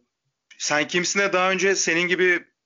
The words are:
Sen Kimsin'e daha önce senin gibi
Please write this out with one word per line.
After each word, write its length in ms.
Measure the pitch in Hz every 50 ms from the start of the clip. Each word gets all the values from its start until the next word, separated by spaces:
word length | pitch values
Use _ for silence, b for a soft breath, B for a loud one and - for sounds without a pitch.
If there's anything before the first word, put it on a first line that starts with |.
| _ _ _ _ _ _ _ _ _ _ -
Sen 300 | - - - 147 151 151
Kimsin'e 460 | - - 175 175 - - 196 202 196 170
daha 180 | 180 185 190
önce 240 | 190 180 180 196 190
senin 320 | - - 175 165 165 180
gibi 320 | 175 180 170 185 185 175 165 - _ _ _ _